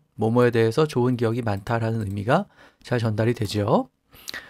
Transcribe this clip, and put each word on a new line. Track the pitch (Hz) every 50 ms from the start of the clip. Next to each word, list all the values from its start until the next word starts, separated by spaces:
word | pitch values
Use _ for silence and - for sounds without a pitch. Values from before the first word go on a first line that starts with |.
| _ _ _
뭐뭐에 | - - 113 117 123 123 120
대해서 | 117 117 113 110 113 - 156
좋은 | 151 - 127 120 127 127
기억이 | 117 120 113 113 123 123
많다라는 | 110 101 98 - - 117 113 113 113 113 113 107
의미가 | 95 98 104 101 113 135 180 208 - _ _ - - _ _ -
잘 | - 127 123
전달이 | 113 117 107 104 113 117 120
되죠. | - 110 95 - 104 101 104 143 233 262 - _ _ _ _ _ - - - - - - -